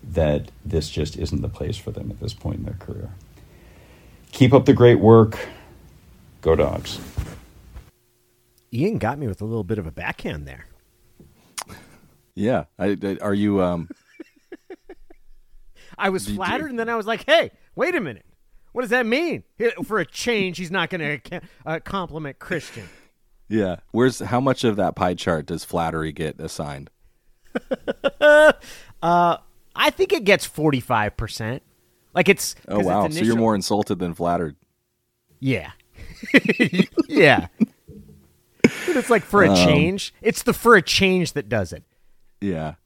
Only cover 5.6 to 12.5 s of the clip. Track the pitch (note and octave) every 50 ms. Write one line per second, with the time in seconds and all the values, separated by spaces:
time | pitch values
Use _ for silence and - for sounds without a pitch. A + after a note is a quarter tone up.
5.6 | - - - - - - - - _ - - _ - - - _ - E2 E2 D#2
6.6 | D2+ C#2 - - - - - - - - - - - - - - - - _ -
7.6 | - - - - - - _ _ _ _ _ _ _ _ _ _ _ _ _ _
8.6 | _ _ - A#2 D#3 G#3 A3+ B2+ - A2 C#3 D3 D3 A2 F#2 - G#2 A2 A2+ A2+
9.6 | G2+ F2 A2 G#2 F2 D#2+ D2+ - F2 - - - - - - D2+ D2 C#2 C2 A#2+
10.6 | - - - _ _ _ _ _ _ _ _ _ - - _ _ _ _ _ -
11.6 | - - - - - - - _ _ _ _ _ _ _ _ F2+ G2+ A2+